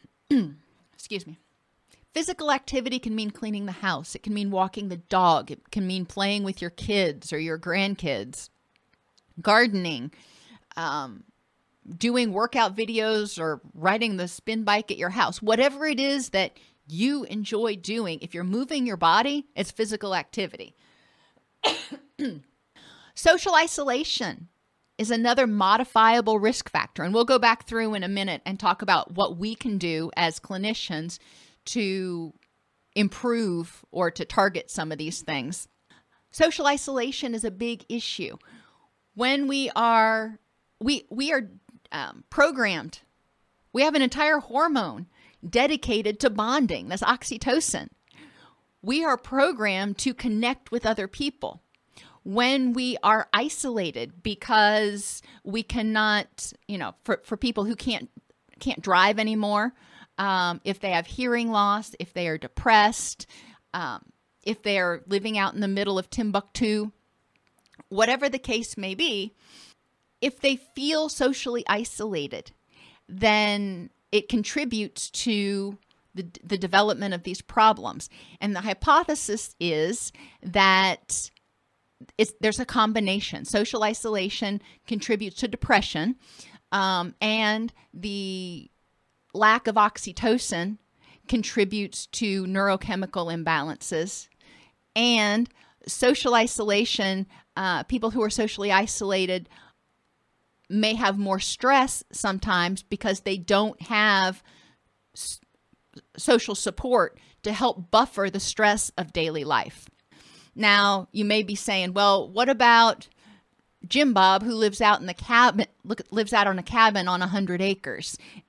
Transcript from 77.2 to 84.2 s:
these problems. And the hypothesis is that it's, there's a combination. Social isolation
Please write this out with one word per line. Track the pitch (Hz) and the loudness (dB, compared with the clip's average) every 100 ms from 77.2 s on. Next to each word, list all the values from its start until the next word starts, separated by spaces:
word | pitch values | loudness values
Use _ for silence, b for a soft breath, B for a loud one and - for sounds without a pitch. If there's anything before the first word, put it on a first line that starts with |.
these | 180 185 | -8 -12
problems. | - - 220 214 104 - - B B B | -4 4 4 4 -4 -10 -16 B B B
And | 208 185 | -4 -4
the | |
hypothesis | 208 190 311 302 - 294 - 214 - - | -4 -2 4 4 4 -4 -4 -6 -8 -6
is | 170 156 165 233 - B B B | -2 0 0 -2 -8 B B B
that | - 196 190 190 190 - - - - _ _ _ _ _ _ _ - - | -2 4 6 6 2 -2 -6 -8 -8 _ _ _ _ _ _ _ -12 -2
it's, | 214 - | -2 0
there's | 220 208 | -2 -2
a | |
combination. | 247 240 220 220 190 196 - 175 | -2 2 2 2 0 -2 -4 -10
Social | - 208 220 240 | -2 0 0 0
isolation | 208 226 226 208 | 0 0 -2 -2